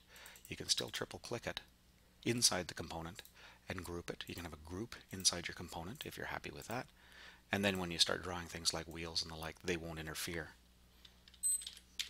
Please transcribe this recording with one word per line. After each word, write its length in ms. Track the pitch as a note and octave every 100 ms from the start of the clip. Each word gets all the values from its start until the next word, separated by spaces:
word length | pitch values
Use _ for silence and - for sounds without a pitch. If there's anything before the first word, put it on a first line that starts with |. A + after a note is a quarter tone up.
| - - - - -
you 80 | -
can 120 | -
still 220 | - B1
triple 300 | - - F#2
click 260 | - A#2+ -
it 140 | - - - - - - -
inside 420 | - A#2+ A#2 F#2 F2
the 80 |
component 480 | - E2 E2 E2 F2+ - - - - -
and 160 | F#2
group 260 | E2+ F2 -
it. 140 | - -
You 80 |
can 100 | F2
have 80 | E2+
a 160 | D2+ D#2
group 280 | F#2 A#2+ - -
inside 360 | F#2+ F#2 F2 E2
your 60 |
component 500 | - F2+ F2 E2 A#2+
if 120 | - -
you're 100 | -
happy 240 | - -
with 180 | D2 -
that. 180 | A#2 - - - - - - -
And 120 | G2+
then 140 | G2+ F#2
when 120 | F2
you 80 | E2
start 240 | - F#2
drawing 240 | F2 F2+ E2
things 280 | E2+ E2
like 120 | E2 D#2+
wheels 360 | E2 E2 E2
and 80 | E2
the 60 | D#2+
like, 200 | D#2+ -
they 140 | F2 F2
won't 220 | E2 D#2+
interfere. 520 | D#2+ D2+ - E2+ D#2 - - - - - - - - - - - - - - -